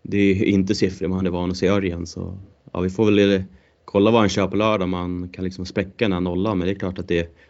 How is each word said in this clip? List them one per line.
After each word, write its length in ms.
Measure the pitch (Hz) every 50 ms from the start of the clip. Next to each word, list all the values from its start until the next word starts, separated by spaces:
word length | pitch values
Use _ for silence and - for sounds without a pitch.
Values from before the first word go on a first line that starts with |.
| -
Det 140 | - 101 101
är 160 | 101 98 95
ju 100 | 98 -
inte 300 | - 104 95 92 98 104
siffror 340 | - 104 92 92 - 87 87
man 180 | 92 92 92
är 40 | 90
van 200 | 87 87 90 90
att 60 | 90
se 120 | - 95 92
Örjan, 380 | 101 101 95 90 85 85 85
så, 320 | 85 - 90 90 90 92 95 98 - _ _ _ - -
ja, 80 | 87
vi 100 | 90 92
får 200 | 92 110 110 107
väl 320 | 104 101 101 101 98 95 95 - - - _ _ _ _ _
kolla 260 | - - 101 101 110
vad 100 | 117 117
han 80 | 107 95
kör 180 | - 107 95 92
på 80 | 98
lördag, 260 | 101 110 110 107 98 90
om 60 | 92
man 380 | 90 90 87 90 90 90 90 92
kan 160 | - - 92
liksom 220 | 90 92 - 90
späcka 380 | 92 - 104 95 92 - - 120
den 80 | 104 92
här 80 | 87
nollan. 380 | 90 90 87 92 98 110 98 90
Men 80 | 85
det 60 | 92 98
är 60 | 95
klart 200 | 101 92 95 -
att 100 | 92 -
det 100 | 87 85
är 100 | 82 - - _ _ _